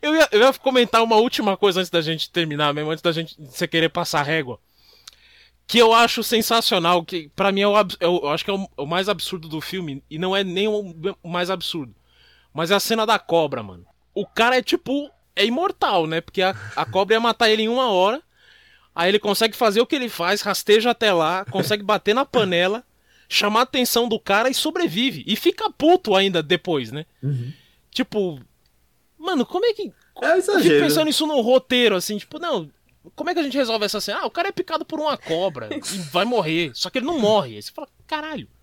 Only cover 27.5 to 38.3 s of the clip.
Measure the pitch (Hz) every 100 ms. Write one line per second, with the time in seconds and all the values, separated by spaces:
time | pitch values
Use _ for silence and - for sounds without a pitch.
27.5 | - _ _ _ - 254 214 185 143 -
28.5 | _ _ _ _ _ _ _ 320 339 240
29.5 | 359 466 427 339 - _ - 277 349 359
30.5 | 403 - 302 302 - 311 285 302 294 226
31.5 | 254 - 247 233 190 - 208 - 302 339
32.5 | 254 156 _ _ _ - - 302 359 285
33.5 | 254 247 226 208 208 - 311 311 277 359
34.5 | - 359 320 330 311 302 285 - 165 190
35.5 | 135 110 - - 190 160 165 208 247 160
36.5 | 160 165 - 175 262 254 339 208 214 139
37.5 | 107 - - 302 _ _ 311 302